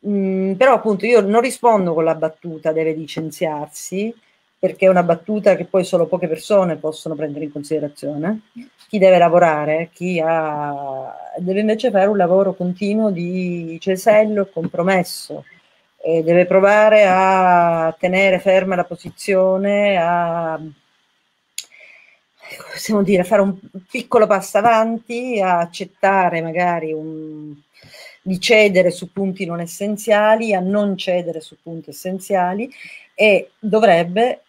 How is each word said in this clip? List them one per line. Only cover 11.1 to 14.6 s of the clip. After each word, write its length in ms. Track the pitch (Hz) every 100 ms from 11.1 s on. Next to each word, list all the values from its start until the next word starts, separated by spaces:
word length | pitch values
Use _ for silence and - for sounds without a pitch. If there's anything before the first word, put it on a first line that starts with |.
| - - -
deve 220 | 180 190
invece 300 | 214 220 247
fare 160 | 202 196
un 100 | 208
lavoro 380 | 175 185 196
continuo 560 | 180 180 180 202 214 220
di 680 | 180 175 185 180 175 165 165
cesello 640 | - 185 208 214 214 208
e 80 | 196
compromesso, 920 | -